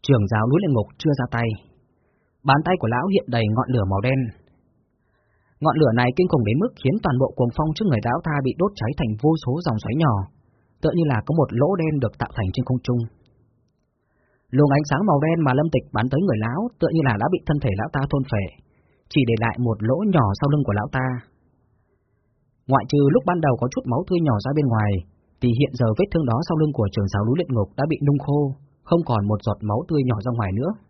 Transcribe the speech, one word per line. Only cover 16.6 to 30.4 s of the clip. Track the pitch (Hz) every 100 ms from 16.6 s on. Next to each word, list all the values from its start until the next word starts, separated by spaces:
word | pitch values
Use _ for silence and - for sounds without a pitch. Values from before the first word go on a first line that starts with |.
| 233 -
tựa | 156
như | 160 139
là | 107
đã | 123
bị | 180 -
thân | 147
thể | 135 95
lão | 110
ta | 143 139
thôn | 143 135
phệ, | 107 95 - _ _ _ _ _
chỉ | 156 120
để | 113
lại | 117 - 120
một | 107 110
lỗ | 139 208
nhỏ | 170 110 98
sau | 143
lưng | 147
của | 135 101
lão | 107 131
ta. | 127 123 - _ _ _ _ _ _ _ _ _ _ _ _ _ -
Ngoại | 131 117
trừ | 147 139
lúc | 202 -
ban | 180
đầu | 156 120
có | 123
chút | - 127
máu | 123 180
tươi | 180
nhỏ | 156 107
ra | 117 147
bên | 143
ngoài, | 113 104 98 - _ _ _
thì | 123 117
hiện | 143 -
giờ | 120 107
vết | -
thương | 170 139
đó | 113 -
sau | 160
lưng | 156
của | 143 104
trưởng | - 98
giáo | 101
núi | 104 147
luyện | 170
ngục | 120 98 -
đã | 147
bị | 160 143
nung | 143
khô, | 143 143 143 135 - _ -
không | 170 -
còn | 117 101
một | 104 -
giọt | 98 107
máu | 107 165
tươi | 151
nhỏ | 127 107
ra | 113
ngoài | 117